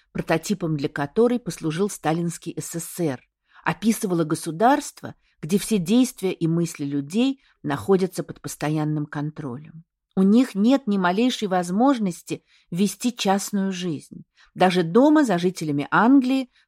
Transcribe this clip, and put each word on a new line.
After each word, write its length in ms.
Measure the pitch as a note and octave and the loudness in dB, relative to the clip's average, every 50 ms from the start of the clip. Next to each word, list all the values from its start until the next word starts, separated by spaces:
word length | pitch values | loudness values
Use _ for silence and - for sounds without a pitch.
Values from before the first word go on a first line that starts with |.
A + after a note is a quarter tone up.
| _ _ | _ _
прототипом 640 | - - E3 - E3 E3 - - G#3 - F3+ D#3+ D#3 | -8 -6 -2 0 -2 -2 0 -2 -4 -2 -2 -4 -2
для 140 | C#3+ C#3 D3 | -2 -4 -4
которой 480 | - D3+ C#3+ C#3+ - - A#3 A#3+ B3 A#3+ | -4 -4 -6 -2 2 2 2 2 2 0
послужил 500 | - F#3 - - D#3+ D#3+ D#3 E3+ G3+ G3+ | -4 -6 -8 -6 -6 -4 -2 -2 -2 -4
сталинский 640 | - - - D3+ D#3+ E3+ E3+ E3+ D#3+ - - - - - | -4 -4 -2 -2 -2 0 -2 -4 -6 -8 -12 -12 -10 -10
С 200 | - - - E3+ | -10 -10 -10 -10
С 60 | E3 | -10
С 160 | - - - | -10 -6 -4
Р, 260 | E3+ D3+ B2+ - _ _ _ _ _ _ _ - - | -4 -4 -4 -6 _ _ _ _ _ _ _ -10 -6
описывала 600 | - E3+ - - A3+ G#3+ - - F#3+ F3+ E3+ E3 | -6 -4 -2 0 -2 -2 0 -2 -2 0 0 0
государство – 880 | D3+ E3 D#3 - E3+ D#3 D#3+ G#3+ B3 C#4+ D4 C#4+ - - - - - - _ _ _ _ _ - | -2 -2 -6 -6 -6 -2 0 2 2 2 2 -2 -8 -14 -16 -18 -18 -18 _ _ _ _ _ -6
где 140 | D3+ F#3+ G3 | -2 -2 -2
все 180 | - - A3+ | 0 0 -2
действия 560 | G3+ E3 E3 A3 B3 C4 B3+ - - F#3 F#3 | -2 0 2 4 4 4 2 0 -6 -6 -6
и 140 | - - E3 | -4 -2 -2
мысли 400 | D#3+ E3 E3+ E3+ E3 - - C#3+ | 0 0 0 -2 -2 -4 -8 -8
людей 560 | C#3 C#3+ C#3+ C#3 C#3+ F3 A3 B3+ C4+ C4+ - _ _ _ _ | -6 -4 -4 -6 -4 -2 0 0 0 -2 -6 _ _ _ _
находятся 600 | - D3 C#3 - - - G3 F3 F#3+ F3+ - - | -8 -6 -6 -4 0 2 2 2 2 -2 -4 -6
под 180 | D#3 - - - | -10 -10 -10 -14
постоянным 640 | - - - - D3+ D3 D#3 D#3 D3+ D3+ D3+ D3+ D3 | -12 -12 -10 -6 -4 -2 -2 -2 -2 -2 -2 -4 -6
контролем. 800 | D3 - D3+ C#3+ D3+ D3+ - D3+ C3+ A#2+ C#3 D#3 - - D#3+ - _ _ _ _ _ - | -6 -8 -8 -8 -8 -8 -10 -12 -12 -12 -12 -16 -18 -20 -20 -20 _ _ _ _ _ 0
У 60 | F#3+ | 2
них 320 | F#3+ G3 G#3 A#3+ C4 - - | 4 4 6 4 4 2 0
нет 320 | F#3+ G#3 A#3+ C#4 C4+ C#4 | 0 2 2 2 2 2
ни 100 | G#3 G3+ | 0 0
малейшей 520 | G3 F3+ F3+ F3+ G#3 A#3+ B3 A3+ - A3 F#3 | 0 2 0 2 2 0 0 0 -2 -4 -2
возможности 920 | F#3 F3+ F3 F3 F#3 G#3 B3 C#4 C#4 A#3 G#3+ F#3 E3 - - - D#3+ - _ _ _ _ _ - | -2 -2 -2 0 0 2 4 2 2 2 0 -4 -4 -6 -8 -10 -10 -10 _ _ _ _ _ -6
вести 440 | F3 E3+ G#3 G3 - - - B3 A#3+ | -2 0 0 0 0 -2 -4 -4 -2
частную 560 | - - G3 F#3+ G3+ - - - G3 F#3+ G3 | -2 0 0 0 0 0 -4 -4 -2 -2 -2
жизнь. 540 | F#3+ F3 F3+ F3+ D3+ C3 - - - F3 - _ _ _ _ _ - | -4 -6 -6 -6 -6 -6 -10 -14 -20 -20 -20 _ _ _ _ _ -2
Даже 280 | - F3+ F#3 F3 F3+ | 2 2 2 4 2
дома 400 | F3 E3 E3+ A#3 C4+ D#4 D4+ D#4 | 0 4 4 6 6 6 6 6
за 140 | D4 A3+ F#3 | 4 4 2
жителями 500 | E3+ F3 F#3 F#3 - E3 D3+ C#3+ C#3+ C#3 - | 2 0 -2 -2 -2 -4 -2 -2 -2 0 2
Англии 580 | D3+ E3+ G3+ B3 C#4 C#4+ B3 B3+ C4+ C4+ B3+ - _ _ _ | 4 4 6 8 6 6 6 4 0 -2 -2 -6 _ _ _